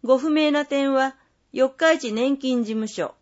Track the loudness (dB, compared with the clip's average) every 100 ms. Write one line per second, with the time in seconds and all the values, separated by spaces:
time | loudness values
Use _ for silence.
0 | 4 2 4 2 2 0 0 -2 0 0
1 | -2 -6 _ _ _ -2 -2 2 2 2
2 | -2 -2 -2 -2 -2 -2 -2 -4 -6 -6
3 | -8 -10